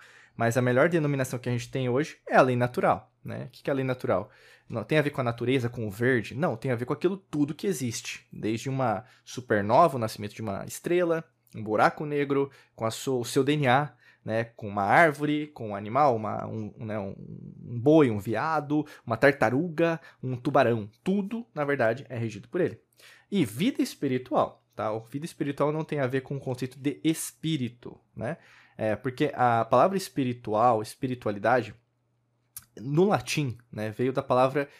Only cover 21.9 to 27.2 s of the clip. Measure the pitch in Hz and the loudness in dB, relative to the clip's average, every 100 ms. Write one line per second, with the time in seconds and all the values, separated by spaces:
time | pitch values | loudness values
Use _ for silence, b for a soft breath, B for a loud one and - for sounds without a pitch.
21.9 | 139 - 127 113 104 - 180 143 110 _ | 0 -6 -8 -6 -8 -8 -2 -2 -4 _
22.9 | B B B B 202 120 113 220 285 262 | B B B B 0 0 0 -2 0 -4
23.9 | - 143 127 127 269 110 - _ - 107 | -2 -2 -2 -2 0 0 -4 _ -6 -4
24.9 | 110 117 143 165 - 143 135 147 156 156 | -4 -8 -10 -12 -6 -6 0 0 0 -4
25.9 | 147 127 135 - 139 131 123 127 139 139 | -2 -2 -2 -4 -8 -6 -6 -6 -6 -6
26.9 | 127 156 160 | -2 -2 -2